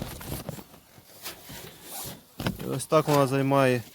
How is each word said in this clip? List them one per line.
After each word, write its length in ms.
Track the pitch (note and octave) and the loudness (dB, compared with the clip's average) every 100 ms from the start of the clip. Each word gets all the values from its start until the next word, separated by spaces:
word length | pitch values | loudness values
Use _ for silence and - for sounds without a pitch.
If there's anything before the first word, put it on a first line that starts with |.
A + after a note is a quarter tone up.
| - - - - - - - - _ - - - - - - - - - - - - - - - - - B2 | -4 -10 -10 -10 -10 -14 -16 -20 _ -20 -20 -16 -14 -14 -16 -16 -16 -18 -14 -12 -10 -12 -16 -8 -6 -6 -6
Ось 180 | C3+ - | -6 2
так 220 | D#3+ D3+ | 2 4
вона 200 | C#3+ C#3 | 4 4
займає 560 | C#3 C3+ C#3 C3 B2 - | 2 4 4 4 4 -2